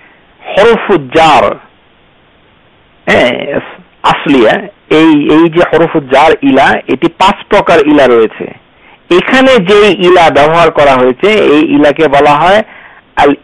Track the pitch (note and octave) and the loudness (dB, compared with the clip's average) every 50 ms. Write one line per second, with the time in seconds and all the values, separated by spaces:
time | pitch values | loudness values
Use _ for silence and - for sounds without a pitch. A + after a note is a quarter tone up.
0 | _ _ _ _ _ _ _ _ - - - F#3 G#3 A#3 A3 - - - F#3+ D3+ | _ _ _ _ _ _ _ _ -14 -6 -2 0 2 2 2 0 0 -2 -2 -2
1 | C3+ B2 D3+ D#3+ D#3+ D#3+ C#3 A2+ G2+ - - - - _ _ _ _ _ _ _ | -2 -2 -2 0 2 2 2 2 0 -2 -4 -8 -16 _ _ _ _ _ _ _
2 | _ _ _ _ _ _ _ _ _ _ _ _ _ _ _ _ _ _ _ _ | _ _ _ _ _ _ _ _ _ _ _ _ _ _ _ _ _ _ _ _
3 | - - - - C3+ B2 B2 C3 - C#3+ C#3 C3 - - - - - _ _ _ | -6 -4 -2 0 0 -2 -4 -6 -8 -8 -8 -8 -10 -12 -20 -20 -20 _ _ _
4 | - - D#3 - - E3 C#3 B2+ A2 A2+ E3+ G#3 G#3 - - _ _ - D#3 D#3 | -4 -4 -4 -4 -2 0 0 2 2 2 0 -2 -6 -12 -18 _ _ -2 0 2
5 | D#3+ D#3+ D3+ D3 D3 - D3+ D#3+ E3+ E3 D#3 E3+ E3+ - D#3+ D#3 E3 D#3+ - D#3+ | 2 2 2 0 0 0 2 2 2 0 0 -2 -2 0 0 -2 -2 -2 -4 -6
6 | C#3 B2 C3 C3+ D3+ D#3+ D#3 - C#3 C#3 C3 C3 C#3+ F#3 - - - - C3+ B2 | -4 -2 0 2 2 2 0 0 0 0 0 2 0 0 -2 -4 -6 -8 -6 -4
7 | E3+ E3 - - F#3 G3 G3+ - - - G#3+ G3 - - F3 D3+ C#3 D3+ D3+ C#3+ | -4 -4 -2 0 -2 -2 -2 -4 -6 -2 -2 0 0 2 0 0 2 2 2 2
8 | C3+ B2 A#2+ A#2 A2 G#2 - - F2+ - - - _ _ _ _ _ _ _ _ | 2 2 2 2 0 -2 -4 -10 -16 -16 -16 -20 _ _ _ _ _ _ _ _
9 | _ - F3 F#3 - - B3+ C4 C4 C4 C4 A3+ E3+ F#3 G#3 G#3 G#3+ G#3 E3 - | _ -2 -2 -2 0 0 -2 0 2 2 2 0 0 2 2 2 2 2 0 0
10 | F3 F3+ F3+ F3+ E3 D#3 C3+ C#3 D3 D#3 E3 E3+ E3+ D#3+ - D#3 D3 C#3 C3+ B2+ | 0 2 2 4 2 2 2 2 0 2 2 0 0 0 0 0 0 2 2 2
11 | B2+ B2+ B2 - - G3+ A3 G3+ - C3+ D3 D3+ D3+ - C#3 C#3+ D3 D3 C#3 - | 0 -2 -2 -2 -2 -2 0 0 0 0 0 0 0 0 0 0 0 0 0 0
12 | D#3 C#3+ C3+ C#3 D3 D3 C#3+ D3 D#3+ F3+ G3 A3 A3+ - - - - - - - | -2 0 0 2 2 2 0 0 0 0 0 0 -2 -6 -12 -20 -20 -20 -20 -20
13 | _ _ - - D3 D3 C#3 - | _ _ -4 -2 0 0 -2 -2